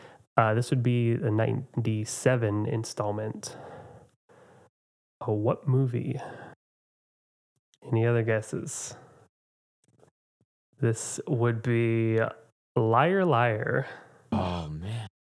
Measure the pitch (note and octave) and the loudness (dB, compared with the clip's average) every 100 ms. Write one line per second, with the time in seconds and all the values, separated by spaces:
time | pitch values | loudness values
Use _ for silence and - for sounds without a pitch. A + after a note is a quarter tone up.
0 | - - _ - A2+ A2 B2 C3+ B2 A#2+ | -20 -20 _ 2 2 2 0 0 2 2
1 | A#2 A#2 A2+ G#2+ A2+ A2 - - A2+ G#2+ | 2 0 0 0 0 -2 -4 -4 -2 -2
2 | G#2+ - B2+ B2+ A2 G#2 A2 A2+ A2+ - | -4 0 0 2 0 0 -2 -4 -6 -6
3 | G#2 G#2 G#2+ - - - - - - - | -4 -4 -6 -8 -12 -14 -16 -18 -20 -20
4 | - _ _ - - - _ _ _ _ | -20 _ _ -20 -20 -20 _ _ _ _
5 | _ - - G#2+ A2 - C#3 C3 C3 A#2+ | _ -8 -2 0 0 0 2 2 2 0
6 | B2+ C3 - - - - _ _ _ _ | -4 -6 -8 -14 -16 -20 _ _ _ _
7 | _ _ _ _ _ _ _ _ C#3 A#2 | _ _ _ _ _ _ _ _ 0 2
8 | A#2 A#2+ A2+ A2 G#2+ - - - - - | 4 2 2 0 -2 -6 -6 -8 -10 -14
9 | - - _ _ _ _ _ _ _ _ | -20 -20 _ _ _ _ _ _ _ _
10 | - _ _ _ _ _ _ - A#2+ A2+ | -20 _ _ _ _ _ _ -2 0 0
11 | - - - C3+ A#2+ A#2 B2 A#2 A#2 A2+ | -4 -8 -2 0 2 0 0 2 2 2
12 | A2+ A2+ A2+ - - _ _ - A2 A2+ | 2 2 0 -4 -20 _ _ 0 4 6
13 | D#3+ F#3+ F#3 A#2+ A#2+ G#2+ - D3 C#3 - | 4 4 4 4 4 2 0 -2 -2 -10
14 | - - - G#2+ F2+ F2 D#2 D#2 F#2 A#2 | -20 -20 -4 -2 -2 -2 -6 -8 -8 -8
15 | G#2 _ | -10 _